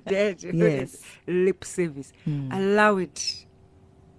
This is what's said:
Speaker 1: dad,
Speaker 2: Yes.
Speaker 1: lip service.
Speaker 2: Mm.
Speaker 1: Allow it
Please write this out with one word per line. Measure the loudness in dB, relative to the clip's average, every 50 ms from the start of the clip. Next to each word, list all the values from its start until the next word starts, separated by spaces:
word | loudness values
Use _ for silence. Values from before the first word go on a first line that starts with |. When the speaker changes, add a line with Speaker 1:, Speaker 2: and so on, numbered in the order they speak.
| 0
Speaker 1:
dad, | -2 0 2 2 2 0 -4 -6
Speaker 2:
Yes. | -4 2 4 4 4 4 2 -2 -6 -10 -16 -18 -20 -20 -14 _
Speaker 1:
lip | -2 0 2 2 2 2 0 -6
service. | -8 -4 -2 -2 -2 -4 -8 -12 -14 -18 -8 -6
Speaker 2:
Mm. | -4 -4 -2 -4 -4 -4
Speaker 1:
Allow | -2 0 2 4 4 4 4 4
it | 2 -2 -4 -6 -8 -8 -6 -8 -8 -14 -20 _ _ -20 -20 _ -20 -20 -20 _ -20 -20 -20 -20